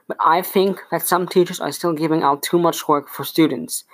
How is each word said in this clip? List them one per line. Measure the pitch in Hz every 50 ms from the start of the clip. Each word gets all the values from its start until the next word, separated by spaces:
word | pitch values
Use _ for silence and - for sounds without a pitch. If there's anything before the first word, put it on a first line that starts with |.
| _ -
But | - - -
I | 151 160 180
think | 185 - - 196 190 202 185 - - -
that | - 165 -
some | - 180 180 185 165
teachers | - 190 175 175 180 -
are | - 147
still | 135 - - 175
giving | 165 156 160 156 156 160
out | - 143 143 143
too | - - - 175
much | 170 170 - - - -
work | 151 143 - -
for | - - 139
students. | - - - 160 143 139 - - - - - - _